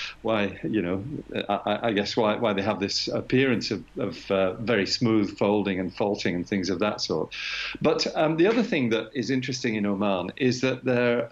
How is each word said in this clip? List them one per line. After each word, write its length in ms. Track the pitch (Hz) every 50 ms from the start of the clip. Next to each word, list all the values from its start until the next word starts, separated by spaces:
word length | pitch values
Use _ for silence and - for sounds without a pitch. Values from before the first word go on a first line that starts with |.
| - - - -
why, 380 | - 110 110 107 104 95 90 - -
you 180 | - 110 107
know, 220 | 87 85 92 95 107 135 151 - - - - - -
I, 60 | - 101
I, 340 | - - 104 104 - 120
I 40 | 117 104
guess 240 | 98 104 104 -
why, 180 | 131 113 107 107
why 180 | 98 120 110 104
they 80 | 98
have 180 | 95 107 104 87
this 280 | 98 95 - - -
appearance 640 | - - 110 - - 135 127 135 135 120 104 - -
of, 120 | 113 95 - - -
of, 340 | - 120 98 82 - - -
uh, 220 | 98 95 95 92 -
very 320 | - 117 104 120 101 95
smooth 520 | - - - 127 113 110 110 104 101 -
folding 420 | - 113 101 104 107 95 98 95 90
and 140 | 92 87 -
faulting 420 | - 110 101 98 - - 104 85
and 120 | 90 87
things 220 | - 107 98 90 90
of 100 | 95 85
that 220 | 104 104 - -
sort. 320 | - - 90 80 - - - - - - - - - - - -
But, 260 | - 151 160 - - - -
um, 220 | 175 160 151 160
the 100 | 160 170
other 160 | 208 226 247 214
thing 260 | - 185 156 127 117
that 200 | 113 110 110 - -
is 160 | 131 110 104
interesting 460 | 135 131 127 139 123 - - 123 107
in 100 | 110 101
Oman 460 | 104 101 95 104 104 98 90 87 90 -
is 240 | - 127 127 120 127
that 220 | - 131 123 127 -
there, 460 | 131 123 120 123 120 120 120 117 -